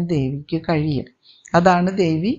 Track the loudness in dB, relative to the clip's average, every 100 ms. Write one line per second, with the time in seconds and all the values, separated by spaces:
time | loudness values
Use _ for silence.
0 | 0 -2 -2 -4 -6 -6 -2 -2 0 -2
1 | -6 _ _ _ -2 2 4 4 2 0
2 | 0 0 -2